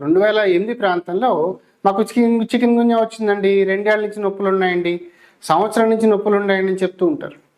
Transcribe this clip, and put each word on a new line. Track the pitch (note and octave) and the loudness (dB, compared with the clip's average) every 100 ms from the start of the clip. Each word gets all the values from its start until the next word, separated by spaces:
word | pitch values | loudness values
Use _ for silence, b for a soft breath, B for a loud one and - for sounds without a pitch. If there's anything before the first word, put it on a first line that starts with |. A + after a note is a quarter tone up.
రెండు | C#3+ F3 | -2 2
వేల | G#3+ G#3+ | 2 2
ఎనిమిది | G#3 F3 G#3+ | 0 0 -2
ప్రాంతంలో | A#3+ G3+ F3 F3 F3+ B3 F3+ E3 F#3 b b G3+ | -2 -2 -2 -4 -2 0 0 -2 -6 b b -2
"మాకు | G3 A3 | 0 0
చికెన్, | - A#3 A#3 A3+ | 0 2 0 0
చికెన్ | A#3+ A#3+ A#3 | 0 2 2
గున్యా | A#3 A#3 | 2 2
వచ్చిందండి, | A3 - G#3+ G3+ G3 G3 F#3+ | -2 -2 -2 0 0 2 0
రెండేళ్ల | G3 G#3 G#3+ | 0 0 0
నుంచి | G#3 G#3 | -2 -4
నొప్పులు | G3+ G3 G3+ | -6 -2 -2
ఉన్నాయండి," | F#3+ F#3 F3 E3+ F3 B B B B | 0 0 0 -2 -4 B B B B
సంవత్సరం | - D#3+ G#3+ A3 A3+ | -2 0 0 2 2
నుంచి | A3 A3 | 2 2
నొప్పులు | G3+ G#3 G3+ | 2 2 0
ఉన్నాయని | G3+ G3 F#3+ | 2 0 0
చెప్తూ | F#3 F#3 - F3 | 0 -2 0 -2
ఉంటారు. | D3 - - _ | 0 -6 -16 _